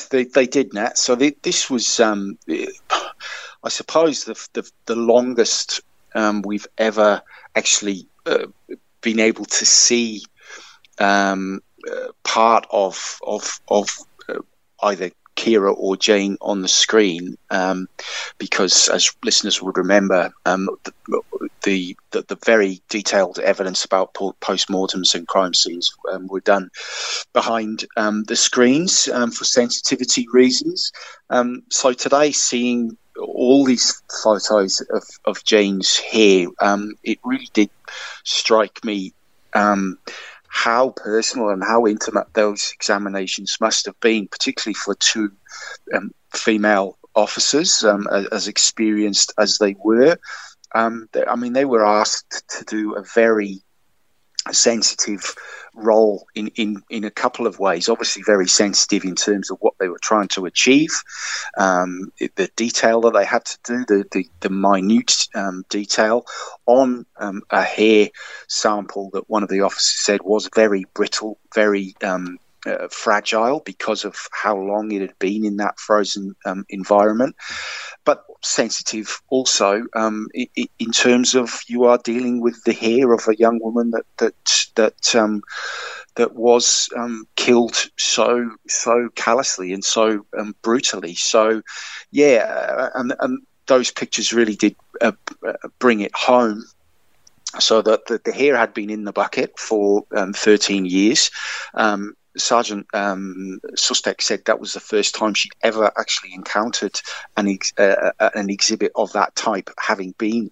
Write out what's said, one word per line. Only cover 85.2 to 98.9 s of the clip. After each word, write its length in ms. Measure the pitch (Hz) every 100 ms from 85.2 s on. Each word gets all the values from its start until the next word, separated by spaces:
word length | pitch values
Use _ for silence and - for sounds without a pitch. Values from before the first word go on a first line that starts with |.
| 107 104 - - - - - - - -
that 180 | 120
was, 540 | 120 120 120 117 - - 123
um, 300 | 120 113 110 -
killed 540 | - 120 117 - - -
so, 540 | - - 110 120 117 107 -
so 420 | - 120 120 117
callously 580 | - 117 120 135 - 92
and 120 | 98
so, 420 | - 117 110 104 - -
um, 180 | 104 -
brutally. 520 | 113 127 - 101 85
So, 480 | 92 - 113 110 110 - - - - -
yeah, 340 | 139 147 117
uh, 460 | - - - - 127 127
and, 160 | 123 131
and 220 | 135 131 - _ -
those 260 | 131 120
pictures 400 | - 117 - 104
really 240 | 117 110 101
did, 180 | 104 - _ -
uh, 120 | 113 - - - 92
uh, 60 | - - -
bring 220 | 123 110
it 140 | 98
home. 500 | - - 127 117 107 - _ _ _ _ _ _ _ - -
So 220 | - 113
that 240 | 107 107 -
the, 140 | 113
the 100 | 117
hair 240 | 110 143 123
had 180 | 110
been 160 | 113 104